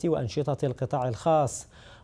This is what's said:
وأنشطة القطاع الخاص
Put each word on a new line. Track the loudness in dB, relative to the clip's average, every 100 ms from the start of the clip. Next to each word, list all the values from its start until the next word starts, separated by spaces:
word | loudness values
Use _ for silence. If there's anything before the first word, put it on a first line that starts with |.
| 0
وأنشطة | 0 0 -2 -2 0 -2
القطاع | -2 -2 -2 -2
الخاص | 0 2 4 2 -2 -14 -20 -20 -16